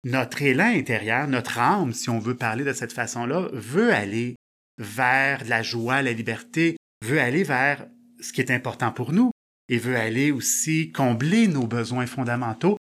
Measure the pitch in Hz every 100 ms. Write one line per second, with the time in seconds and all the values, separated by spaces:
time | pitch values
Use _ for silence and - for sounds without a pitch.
0 | 127 131 123 - 143 131 220 226 - 113
1 | 104 120 147 127 - 117 127 202 143 117
2 | - 117 107 123 117 113 139 131 117 -
3 | 117 120 120 165 185 120 104 156 233 147
4 | 101 110 120 120 _ _ _ - 104 110
5 | 123 131 139 135 117 117 113 117 113 131
6 | 135 113 110 110 - 160 165 165 _ _
7 | 110 151 123 143 165 127 139 143 - -
8 | _ _ - - 127 123 123 104 117 -
9 | 123 175 247 - _ _ - 120 123 127
10 | 110 117 143 131 - - - 160 160 -
11 | 131 113 143 220 220 143 117 120 113 123
12 | 123 123 120 120 120 110 175 208